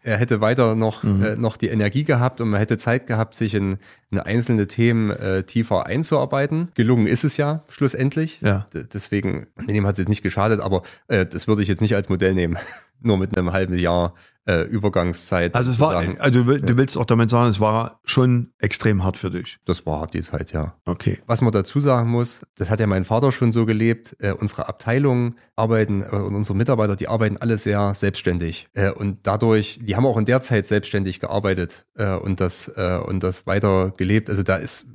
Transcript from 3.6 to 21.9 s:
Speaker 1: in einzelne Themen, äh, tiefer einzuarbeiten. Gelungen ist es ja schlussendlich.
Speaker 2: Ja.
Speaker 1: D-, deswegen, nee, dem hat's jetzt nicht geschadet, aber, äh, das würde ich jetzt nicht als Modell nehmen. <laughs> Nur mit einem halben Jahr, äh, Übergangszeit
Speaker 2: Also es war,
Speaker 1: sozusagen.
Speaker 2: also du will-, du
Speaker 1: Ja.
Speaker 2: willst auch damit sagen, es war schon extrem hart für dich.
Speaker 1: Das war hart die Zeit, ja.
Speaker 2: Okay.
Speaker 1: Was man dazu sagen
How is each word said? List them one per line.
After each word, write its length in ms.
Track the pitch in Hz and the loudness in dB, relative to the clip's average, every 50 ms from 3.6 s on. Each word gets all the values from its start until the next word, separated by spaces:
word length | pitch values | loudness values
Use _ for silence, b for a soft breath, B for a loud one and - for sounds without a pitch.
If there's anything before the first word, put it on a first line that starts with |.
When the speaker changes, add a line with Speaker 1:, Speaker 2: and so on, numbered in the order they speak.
| 101 98 95 95 b b b b b b | 0 0 -2 -4 b b b b b b
Speaker 1:
in 80 | - 98 | -6 -4
einzelne 460 | - - 107 120 113 - 120 107 101 | -2 0 0 0 2 2 2 2 0
Themen, 440 | 98 - - 117 117 117 113 110 104 | 0 0 2 2 2 2 2 0 0
äh, 320 | 104 - 104 95 95 95 95 | -2 -2 -2 -2 -2 -2 -2
tiefer 420 | - - 117 113 - 104 90 - | -2 -2 -2 0 2 0 0 0
einzuarbeiten. 840 | - 98 139 165 - 156 139 131 135 - 135 139 143 156 160 175 175 _ | 0 -2 -2 0 0 0 0 0 0 -2 -2 -2 -2 -2 -4 -4 -4 _
Gelungen 320 | - 117 113 127 120 107 | 0 2 4 4 4 4
ist 180 | - - 120 - | 2 2 2 0
es 120 | 147 - | -2 0
ja 280 | - 147 147 156 156 _ _ | 0 -2 -2 -2 -4 _ _
schlussendlich. 720 | - - 143 131 - - 131 139 - 156 156 160 - - | -4 -2 0 0 0 0 -2 -2 0 -2 -4 -4 -6 -2
Speaker 2:
Ja. 260 | - 107 98 95 104 _ - | 0 0 0 0 -2 _ -10
Speaker 1:
D-, 100 | 76 - - | -12 -12 -10
deswegen, 560 | - 101 - - 104 101 95 95 90 78 - _ _ - - | -12 -12 -6 -2 -2 -2 -2 -2 -4 -6 -10 _ _ -10 -6
nee, 60 | - 104 | -2 0
dem 120 | 107 98 | 0 2
hat's 120 | 101 98 - | 0 0 0
jetzt 100 | 90 85 | 0 0
nicht 140 | 107 - | -2 0
geschadet, 380 | - 92 - - 98 110 113 101 | -2 -4 0 0 2 2 2 0
aber, 220 | - 95 95 90 B B B B B - | 0 0 -2 -2 B B B B B 0
äh, 180 | - 98 92 | 0 0 0
das 200 | - - 87 - - | 0 -4 -6 0 0
würde 140 | 107 104 | 0 2
ich 60 | 101 95 | 2 0
jetzt 120 | 95 - | 0 0
nicht 120 | 110 95 110 | 0 0 0
als 140 | 101 95 - | -2 0 -2
Modell 260 | 95 85 92 92 95 | -2 0 2 2 2
nehmen. 220 | 92 87 82 87 B B B B B | 2 0 0 -2 B B B B B
<laughs> 200 | B B B _ | B B B _
Nur 160 | - 117 104 95 | 0 2 2 2
mit 180 | 95 - - | 0 0 -2
einem 160 | 92 90 87 | -2 -2 0
halben 240 | 82 95 95 90 90 90 | 0 0 0 0 0 0
Jahr, 360 | 87 85 87 87 87 87 b b b b b b _ - | 2 2 2 2 0 0 b b b b b b _ 0
äh, 140 | 92 82 | 0 0
Übergangszeit 920 | 80 - 117 104 104 101 - 95 87 90 85 - - - 98 90 87 - - | 0 -2 -4 -2 -2 0 0 0 0 0 -4 -6 -4 -2 0 0 0 0 0
Speaker 2:
Also 140 | 123 123 127 | 0 0 0
es 80 | 127 117 | 2 2
war, 140 | 147 160 - | 2 2 2
Speaker 1:
sozusagen. 260 | 85 - 85 - - | 0 -2 -2 -4 -2
Speaker 2:
also 200 | 143 143 120 123 | 0 2 4 4
du 60 | 120 | 4
will-, 140 | 120 139 143 | 4 2 2
du 120 | 143 - | 2 0
Speaker 1:
Ja. 40 | 117 123 | 2 2
Speaker 2:
willst 180 | 139 135 - | 2 0 0
auch 80 | - 120 | -4 0
damit 260 | - 120 113 117 107 | 2 2 2 4 4
sagen, 200 | 120 117 120 120 | 4 4 4 2
es 80 | 101 98 | 2 2
war 400 | 107 107 110 113 113 - - _ _ | 2 2 2 0 -2 -6 -12 _ _
schon 480 | - - 135 127 123 123 120 120 - _ _ | 0 2 4 4 4 4 2 0 -4 _ _
extrem 440 | - 101 - - - 113 104 92 92 | -4 -2 -2 0 0 0 0 2 0
hart 120 | 95 92 | -2 -4
für 120 | - - 92 | -4 -6 -6
dich. 280 | 90 90 - - - _ _ | -6 -6 -10 -10 -16 _ _
Speaker 1:
Das 200 | - 87 - _ | -4 -4 -4 _
war 140 | 80 76 76 | -4 -4 -4
hart 140 | 80 78 - | -6 -6 -6
die 80 | 82 | -8
Zeit, 300 | 80 - - 76 - - | -6 -6 -8 -8 -8 -6
ja. 240 | - 80 76 92 - _ _ | -6 -6 -6 -6 -8 _ _
Speaker 2:
Okay. 320 | - 90 - - 113 98 - _ | -8 -8 -2 -2 -2 -2 -2 _
Speaker 1:
Was 140 | - 117 104 | -2 0 2
man 100 | 123 113 | 2 2
dazu 280 | 107 101 95 - - 143 | 2 0 -2 0 -2 0
sagen 280 | 143 143 | 2 2